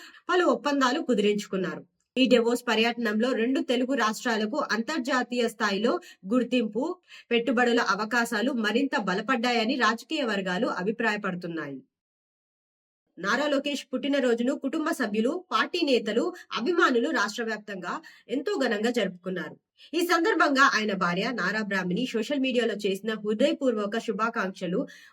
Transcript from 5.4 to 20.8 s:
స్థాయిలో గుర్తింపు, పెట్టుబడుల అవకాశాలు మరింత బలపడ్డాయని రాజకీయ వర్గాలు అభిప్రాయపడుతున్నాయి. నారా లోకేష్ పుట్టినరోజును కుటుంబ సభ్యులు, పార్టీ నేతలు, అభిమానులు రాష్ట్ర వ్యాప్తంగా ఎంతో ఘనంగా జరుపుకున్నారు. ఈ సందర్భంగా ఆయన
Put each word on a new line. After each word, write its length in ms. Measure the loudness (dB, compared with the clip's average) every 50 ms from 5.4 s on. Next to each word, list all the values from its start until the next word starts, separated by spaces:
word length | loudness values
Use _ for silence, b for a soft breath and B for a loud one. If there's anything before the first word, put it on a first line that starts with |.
| 0
స్థాయిలో 520 | 0 0 0 0 0 0 2 2 0 0 0 B B B B -6
గుర్తింపు, 720 | 0 0 2 2 2 2 0 0 0 -2 -4 -4 -4 -6 -8 B B B B B _
పెట్టుబడుల 480 | 0 0 2 2 2 2 4 4 4 2
అవకాశాలు 720 | 2 0 0 -2 -2 -2 0 0 0 0 -2 0 0 0
మరింత 460 | 0 0 -2 0 0 0 0 0 -2
బలపడ్డాయని 800 | -2 -2 -2 -2 -2 0 -2 -2 0 0 0 0 0 0 0 0
రాజకీయ 480 | 2 2 0 0 0 -6 -6 -4 -2 -2
వర్గాలు 440 | -2 -2 -2 -2 -2 -2 0 0
అభిప్రాయపడుతున్నాయి. 1160 | -2 -2 -2 -4 -4 -2 0 0 0 0 0 -4 -4 -6 -6 -8 -8 -6 -6 -8 -8 -10 -12 -14 _ _ _ _ _ _ _ _ _ _ _ _ _ _ _ _ _ _ _ _ _ _ _ _ _ _ -8
నారా 280 | -2 -2 0 0 2
లోకేష్ 380 | 2 0 0 0 -2 -4 -6 -6 -6 -6
పుట్టినరోజును 640 | -4 0 0 0 2 4 2 2 2 2 0 0 0
కుటుంబ 320 | -4 -4 -4 -2 -2 -2
సభ్యులు, 540 | -2 -2 -2 -2 0 0 0 0 0 -2 -6 _
పార్టీ 280 | 0 0 0 0 0 0 2
నేతలు, 500 | 2 2 2 2 2 0 0 0 0 B B B B -6
అభిమానులు 560 | -2 0 2 2 4 4 4 4 4 2 2
రాష్ట్ర 340 | 0 0 0 -2 -2 -4 -4
వ్యాప్తంగా 580 | -4 -6 -6 -8 -10 -10 -8 -6 -6 -8 -8 B B B B B -6
ఎంతో 260 | -6 -4 -2 -2 -2
ఘనంగా 360 | 0 0 0 0 0 0 0
జరుపుకున్నారు. 680 | 0 0 0 -2 -4 -8 -8 -6 -6 -6 -6 -8 -12 -16 _ _ _ B B B B
ఈ 80 | -2
సందర్భంగా 600 | 0 2 2 2 4 2 4 4 4 4 6 6
ఆయన 320 | 6 4 4 2